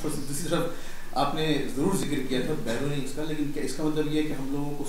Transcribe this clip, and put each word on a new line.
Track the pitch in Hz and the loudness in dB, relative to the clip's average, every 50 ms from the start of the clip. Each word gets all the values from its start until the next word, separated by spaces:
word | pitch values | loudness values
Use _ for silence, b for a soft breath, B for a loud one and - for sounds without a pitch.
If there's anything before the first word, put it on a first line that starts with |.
| 151 | -2
थोड़ा | 151 147 | 0 0
सा | 147 | -2
दूसरी | 139 143 143 - 175 143 | -2 -2 -2 -2 0 0
तरफ | 170 - - - B B B B B B B B B | 0 0 0 0 B B B B B B B B B
आपने | 160 143 - - 156 156 156 147 139 127 - - | 2 2 2 2 2 2 2 2 2 0 0 0
ज़रूर | 131 156 202 - | 0 2 2 2
जिक्र | - - - 143 | 2 2 0 0
किया | 131 127 131 131 127 | 0 0 0 0 0
था | 127 123 113 | 2 0 0
बैरूनी | - - 113 117 127 139 143 147 139 127 | 0 0 0 0 0 0 0 0 0 -2
इसका, | - - 151 151 | -2 -2 -2 -2
लेकिन | 151 151 151 147 139 | 0 0 0 0 0
क्या | 139 151 139 | 0 -2 -2
इसका | - - - 156 | -2 0 0 0
मतलब | 151 151 156 147 147 151 | 2 2 2 2 2 2
ये | 151 | 0
है | 147 | 0
कि | 147 139 | 0 0
हम | 135 135 135 | -2 -2 0
लोगों | 143 143 147 147 | 0 0 0 0
को | - - - | -2 -2 -2